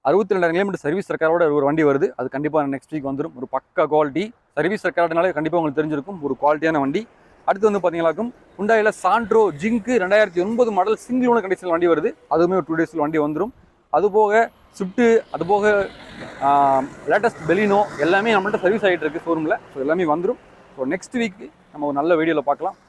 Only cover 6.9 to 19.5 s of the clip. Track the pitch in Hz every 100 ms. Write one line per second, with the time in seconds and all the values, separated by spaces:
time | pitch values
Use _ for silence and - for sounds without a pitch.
6.9 | 160 226 _ _ _ - 190 214 202 175
7.9 | 170 165 160 233 - _ - 208 226 214
8.9 | 202 180 208 226 220 214 147 190 240 202
9.9 | 247 185 208 208 175 180 233 247 202 190
10.9 | 220 - 254 247 233 190 180 185 165 175
11.9 | 160 170 302 _ 156 175 185 160 160 160
12.9 | 165 151 156 147 151 196 - _ _ _
13.9 | 151 196 196 214 214 226 _ _ - 190
14.9 | 190 240 226 - - 170 202 208 202 190
15.9 | - - - - - 139 143 139 135 135
16.9 | - - 180 220 - 160 175 214 202 202
17.9 | - 147 196 220 214 196 214 180 214 202
18.9 | 175 151 156 165 160 156